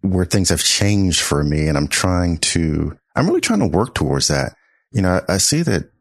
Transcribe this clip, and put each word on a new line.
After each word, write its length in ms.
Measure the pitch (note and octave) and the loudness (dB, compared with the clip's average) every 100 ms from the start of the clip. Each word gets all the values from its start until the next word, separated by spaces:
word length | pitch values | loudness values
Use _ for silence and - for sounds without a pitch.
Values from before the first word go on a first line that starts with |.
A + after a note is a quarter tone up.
where 240 | G2 F#2 | 0 0
things 240 | F2 G#2 F#2 | 0 0 0
have 140 | D#2+ | 0
changed 580 | - - G2+ G#2 F#2+ D#2+ | 0 0 2 2 2 0
for 240 | - D2 | 0 0
me. 240 | D2 D2+ D2+ | 0 0 0
And 80 | C#2+ | 0
I'm 120 | D2 | -2
trying 500 | - F#2 F2+ F2 E2 | -2 0 0 0 -2
to, 580 | - F2+ E2 D#2 D#2 - _ | -2 -2 0 0 -4 -6 _
I'm 120 | - D#3 | -2 0
really 160 | F4 | 0
trying 180 | - A3 | 0 0
to 60 | C#3 | 2
work 280 | C#3+ - | 2 0
towards 340 | - - C#2 - | -2 -2 0 0
that. 260 | D2 C2+ - _ _ _ | -2 -2 -8 _ _ _
You 100 | - | -2
know, 180 | F#2 F2+ - | 2 0 0
I, 60 | |
I 20 | F#2+ | 0
see 240 | - D3 | 2 0
that 280 | E3+ F#2+ - _ | 0 -2 -4 _